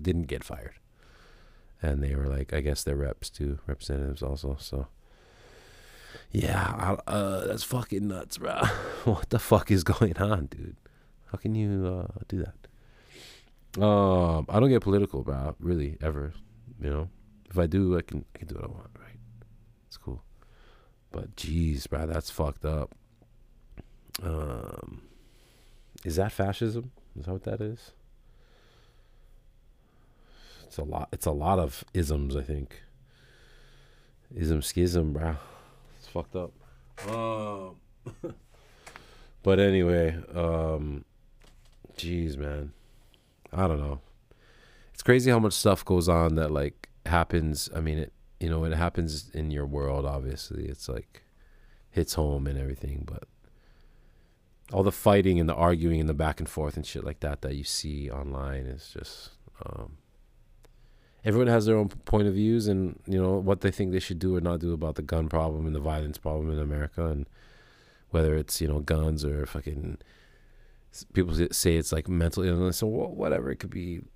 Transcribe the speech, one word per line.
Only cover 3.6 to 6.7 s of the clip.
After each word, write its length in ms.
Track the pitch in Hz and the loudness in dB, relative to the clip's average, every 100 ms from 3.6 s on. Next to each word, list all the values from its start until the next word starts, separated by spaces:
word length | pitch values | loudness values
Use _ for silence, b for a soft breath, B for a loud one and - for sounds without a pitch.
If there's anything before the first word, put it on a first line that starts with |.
| - | -6
representatives 560 | 69 - 69 69 69 | -6 -4 -4 -4 -4
also. 340 | 69 69 69 67 | -6 -4 -6 -6
So, 300 | - 67 69 - B B B B B B B B B B B B B | -6 -6 -6 -12 B B B B B B B B B B B B B
yeah, 640 | 107 - 92 92 | -2 0 0 0